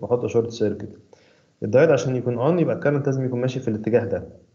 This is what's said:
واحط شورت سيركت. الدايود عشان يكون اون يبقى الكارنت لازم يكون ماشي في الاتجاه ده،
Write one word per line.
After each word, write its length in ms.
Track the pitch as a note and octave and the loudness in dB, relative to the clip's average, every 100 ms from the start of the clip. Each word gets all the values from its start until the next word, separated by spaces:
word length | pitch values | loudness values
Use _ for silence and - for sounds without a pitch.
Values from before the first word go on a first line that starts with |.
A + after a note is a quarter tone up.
واحط 260 | G2+ B2 A#2 | -2 -2 0
شورت 240 | A#2 - | 0 0
سيركت. 500 | - G#2 G#2 - - - - _ _ _ - | -2 -2 -2 -10 -16 -20 -20 _ _ _ -10
الدايود 280 | A2 B2+ D#3+ | 2 4 6
عشان 260 | C3+ C3 B2+ | 4 2 -2
يكون 220 | B2 A#2 | -2 0
اون 200 | C#3 F3+ | 0 2
يبقى 180 | C#3 A2 | 0 0
الكارنت 300 | C#3+ C#3+ C#3+ | 0 0 0
لازم 180 | C3+ | -2
يكون 160 | B2+ B2 | -2 -2
ماشي 200 | B2+ C3 | -2 -2
في 80 | A#2 | -4
الاتجاه 360 | G#2 G#2+ A2+ | -4 2 2
ده، 240 | G2 F2+ - - _ | 2 -6 -8 -18 _